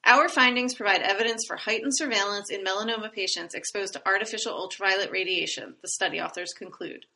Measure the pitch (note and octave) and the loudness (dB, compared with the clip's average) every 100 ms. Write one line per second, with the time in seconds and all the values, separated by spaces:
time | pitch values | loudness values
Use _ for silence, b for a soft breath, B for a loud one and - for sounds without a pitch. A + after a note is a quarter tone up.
0 | - C4 D#4+ C#4+ B3 B3 B3 B3 G#3 F#3 | 10 8 6 6 4 4 -2 0 2 4
1 | - G3 A3+ A3+ - F3 - A3 B3 C4 | 4 2 0 -2 -4 -4 -2 -2 0 -2
2 | D4+ G#3+ G3+ G3+ G3+ G3+ F#3+ F#3+ A3 A3+ | 0 0 0 -2 -6 -4 -2 -2 -2 -4
3 | G#3+ G#3 F#3+ F3 E3+ - - G#3 F#3+ - | -6 -4 -4 -4 -6 -8 -6 -4 -6 -4
4 | - F#3+ A3 A3 A3+ - F#3 - G3 F#3+ | 0 0 0 -4 -4 -6 -8 -2 2 2
5 | G3 F#3+ F#3 F#3 E3 - A2+ - F3+ - | 0 -2 0 -2 -2 -6 -10 -12 -8 -2
6 | F#3 D#3+ E3 - F3 - F#3 - E3 - | -2 -2 -6 -6 -10 -10 -14 -12 -12 -12
7 | - | -18